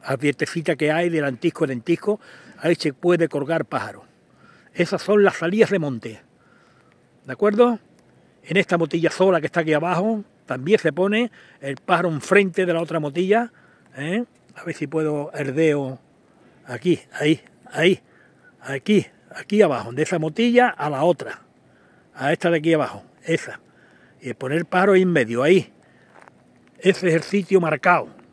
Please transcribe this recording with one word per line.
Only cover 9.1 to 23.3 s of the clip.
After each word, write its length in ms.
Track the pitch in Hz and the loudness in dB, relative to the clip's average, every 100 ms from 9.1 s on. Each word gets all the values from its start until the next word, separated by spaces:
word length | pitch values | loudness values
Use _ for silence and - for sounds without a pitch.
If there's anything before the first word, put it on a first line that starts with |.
sola 300 | - 190 175 | 2 2 2
que 60 | 156 | 0
está 140 | 175 | -2
aquí 140 | 156 | 0
abajo, 500 | 151 165 165 214 220 202 _ - | 0 0 -2 -2 -4 -8 _ -10
también 320 | 127 139 208 | -8 0 0
se 160 | 165 | 0
pone 360 | 143 196 214 240 - - _ | 0 -2 0 -4 -8 -20 _
el 160 | 139 135 | -12 -10
pájaro 320 | - 175 175 | -2 0 0
enfrente 560 | 151 - 190 196 170 | -4 2 2 4 0
de 80 | 180 | 0
la 80 | 165 | -2
otra 180 | 160 165 | -2 -4
motilla, 540 | 147 143 185 214 240 - _ _ _ | -4 -4 2 2 0 -10 _ _ _
¿eh? 300 | 127 147 208 240 _ _ | -12 -6 -4 -6 _ _
A 100 | - | -14
ver 100 | - | -12
si 120 | 156 143 | -8 -4
puedo, 440 | 156 156 147 147 | -2 -2 -4 -6
el 220 | - 139 | -6 -4
dedo, 440 | 135 160 147 135 131 _ _ _ _ _ _ | 2 2 2 -4 -10 _ _ _ _ _ _
aquí, 360 | - 120 185 160 - | -14 -4 0 0 -2
ahí, 300 | - 151 160 - _ - | -4 0 0 -4 _ -12
ahí, 340 | - 170 190 _ _ _ _ - _ | 0 2 2 _ _ _ _ -20 _
aquí, 460 | - 135 - 208 - _ _ | -10 -8 0 0 0 _ _
aquí 260 | - - 208 | -18 -4 2
abajo, 320 | 180 123 113 | 4 2 -6
de 100 | 123 | -4
esa 160 | 151 170 | -2 -2
motilla 520 | 156 156 240 240 247 | -4 0 2 4 4
a 180 | - 147 | 0 -4
la 140 | 135 | 0
otra, 380 | 165 170 120 - _ _ _ _ _ _ _ | 0 0 -4 -14 _ _ _ _ _ _ _
a 180 | - 135 | -6 -4
esta 180 | 165 180 | 0 0
de 80 | 165 | 0
aquí 140 | 156 | 2
abajo, 300 | 160 123 101 - _ | 0 0 -6 -20 _
esa. 360 | - | -4